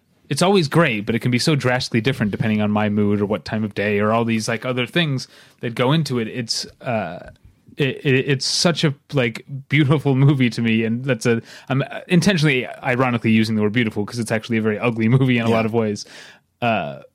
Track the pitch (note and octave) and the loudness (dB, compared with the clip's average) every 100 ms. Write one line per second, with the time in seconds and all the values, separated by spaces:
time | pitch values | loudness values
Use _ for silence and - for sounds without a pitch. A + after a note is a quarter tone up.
0 | _ _ - C#3 F3 G3+ C#3+ D#3+ D#3+ G#2+ | _ _ -8 0 2 2 2 2 2 0
1 | A2 A2+ B2+ B2 - C#3+ B2+ B2 - A#2 | -2 -2 0 0 0 0 0 0 0 0
2 | A#2+ B2 G#2+ - A2 G#2+ G#2 G#2+ G#2+ G#2 | 0 0 -2 -2 0 0 0 0 0 2
3 | G#2 G#2 G2+ G2+ - A2 G#2+ G#2 G#2 G2+ | 0 0 0 -4 -4 -4 -4 -4 -2 0
4 | G#2+ A2+ A#2 A2+ G#2+ A2+ C3 B2 A#2 F3 | 2 2 0 -2 -2 -4 -4 -4 -2 -2
5 | D#3+ C3 - - - _ B2 A#2 B2 D#3+ | -2 -4 -8 -18 -20 _ -8 -2 2 2
6 | C#3 A#2+ G#2+ A2 A2+ - - - C3+ A2 | 0 -4 -4 -6 -6 -8 -10 -12 -6 -4
7 | E2+ F2 - - - _ - - C3 - | -4 -10 -16 -20 -20 _ -14 -4 -4 -2
8 | D3 C3 C3+ C3+ - - F3+ D#3 D#3 C#3 | 2 2 2 -2 -2 0 0 0 -2 -4
9 | - C#3 A#2+ A2+ - C3+ - C#3+ C3+ D3+ | -4 -2 -2 -4 -12 -14 -2 2 4 2
10 | C#3+ C3 C#3 C3+ B2 A#2+ A#2 A2+ A2 A#2+ | 2 4 4 4 2 0 0 2 0 -2
11 | C3+ A2+ B2 A#2 - - - C3+ - G#2 | -2 0 0 0 -4 -12 -4 -4 -4 -8
12 | - F3+ G#3 F3+ D3+ B2+ G2 - C3+ B2 | 0 2 2 2 2 2 -2 -6 -2 0
13 | B2+ A#2 A2+ A2 G#2+ G#2+ G#2 A#2 A2 G#2+ | 2 2 2 4 2 0 0 2 0 -2
14 | G2+ A#2+ A2 A2 - A2+ G#2+ G#2 A#2+ A2 | -6 -6 -4 -4 -2 0 0 0 -2 0
15 | A2 C3+ C3 A#2+ A#2 A2+ A2 A#2 A2 G2+ | 2 4 4 2 2 2 2 0 0 -4
16 | - - - - _ _ A#2+ G#2 D2 C2+ | -10 -20 -20 -20 _ _ -2 -2 -4 -10
17 | - | -18